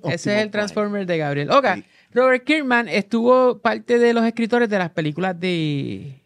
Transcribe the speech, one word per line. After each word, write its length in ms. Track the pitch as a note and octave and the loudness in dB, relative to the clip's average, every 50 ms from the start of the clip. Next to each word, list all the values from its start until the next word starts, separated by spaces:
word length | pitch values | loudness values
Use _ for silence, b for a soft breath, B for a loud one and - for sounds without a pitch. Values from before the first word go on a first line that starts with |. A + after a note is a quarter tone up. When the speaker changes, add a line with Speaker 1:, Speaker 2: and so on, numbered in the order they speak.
| - | -4
Speaker 1:
es 0 | |
el 80 | D#3+ E3+ | -6 -6
Speaker 2:
Optimus 80 | E3+ - G#3 G#3 G#3 G#3+ | -4 -2 -2 0 0 -2
Prime. 80 | G#3 | -2
Speaker 1:
Transformer 560 | G3+ G#3 G#3 F#3+ - G#3+ G#3 G#3 G3+ G3+ F#3+ | -2 -4 -4 -4 -2 -4 -4 -2 -4 -4 -4
de 120 | F3 F3 D#3+ | -2 -2 -2
Gabriel. 320 | D3+ C#3+ C#3+ C#3+ D3 - | -2 -2 -2 -2 -2 0
Oiga, 240 | A3 C#4 C4 G#3 F#3 | 2 2 2 0 -2
Speaker 2:
Sí. 100 | G2+ - b b b b b b | -4 -6 b b b b b b
Speaker 1:
Robert 300 | A#3+ B3+ C4 B3+ B3+ B3+ | 2 2 2 2 0 0
Kirkman 440 | - D4+ D#4 C#4+ B3+ B3 A#3+ A#3 E3+ | 0 0 0 0 0 0 0 0 0
estuvo 720 | D3+ G#3 G3 - - A3+ A#3 A#3+ B3+ B3+ B3+ B3+ A#3 - | -2 -2 -2 -2 -2 0 2 4 4 4 4 2 2 0
parte 400 | - A#3 G#3+ A3 G#3+ - A#3+ A#3+ | -2 -2 -2 -2 -2 0 2 4
de 140 | A#3+ A#3 A#3 | 4 4 4
los 120 | A#3 A3+ | 2 2
escritores 440 | A3+ A3+ A#3 A#3 G#3 A#3+ A#3+ A#3+ G#3+ | 0 0 -2 -2 0 2 2 2 2
de 100 | G#3 G3 | 0 0
las 120 | F3+ D#3+ | -2 -2
películas 480 | - E3+ D#3 D3+ D3 E3 F#3 F#3+ F3+ E3+ | -2 -4 -4 -2 -2 -2 -4 -4 -4 -4
de, 800 | F3+ F#3 F3 E3 D#3 D3+ C#3+ C#3 C3+ A#2+ G#2 F#2+ - C#3+ C3 - _ | -2 -2 0 0 0 -2 -2 -2 -4 -6 -8 -10 -12 -14 -18 -20 _